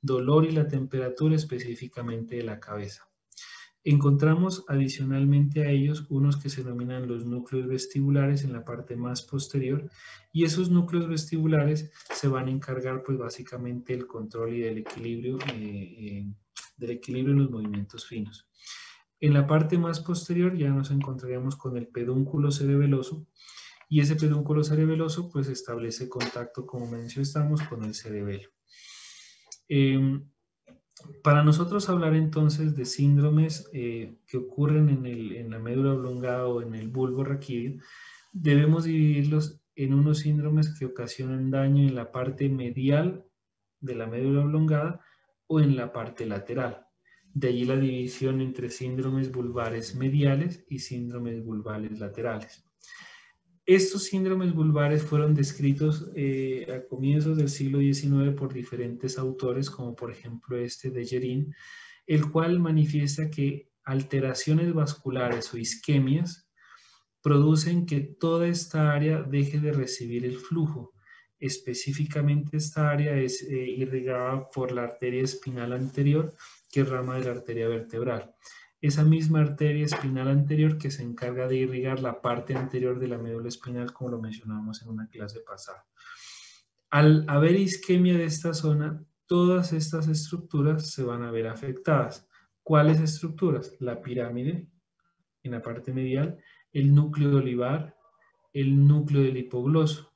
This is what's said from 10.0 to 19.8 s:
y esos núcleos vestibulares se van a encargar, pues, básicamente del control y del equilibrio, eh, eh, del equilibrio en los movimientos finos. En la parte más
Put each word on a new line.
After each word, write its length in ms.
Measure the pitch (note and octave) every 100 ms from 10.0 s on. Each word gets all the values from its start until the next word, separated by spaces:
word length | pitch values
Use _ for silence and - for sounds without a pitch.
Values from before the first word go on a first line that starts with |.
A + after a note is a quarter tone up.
| - - _
y 100 | D#3+
esos 260 | E3 D#3+ F3+
núcleos 400 | F3 E3+ E3+ E3
vestibulares 840 | D#3+ - D#3+ D#3 D3+ C#3+ D3+ - - -
se 140 | - C#3+
van 220 | C3 C3
a 20 |
encargar, 540 | C3 C#3 C3 B2+ C3
pues, 120 | - C3
básicamente 760 | A#2 - A#2+ B2 B2 B2 B2
del 160 | B2 B2
control 460 | A#2 A2 A2+ A2+
y 80 | A#2+
del 160 | A2+ A2
equilibrio, 600 | A2 - A#2 A#2 A#2+ C3 C#3
eh, 0 |
eh, 720 | A#2+ G#2+ G2+ F2+ - G#2+ G2+ G2+ G#2 _ - - _
del 140 | A#2+
equilibrio 440 | A#2+ - B2 C#3
en 80 | C#3
los 80 | C3+
movimientos 520 | A2+ G#2+ G2+ G2+ -
finos. 440 | - A#2 G#2+ - _ _ - - - - _ _
En 120 | D3+
la 140 | C#3+ C#3
parte 320 | D#3 D#3
más 220 | F3+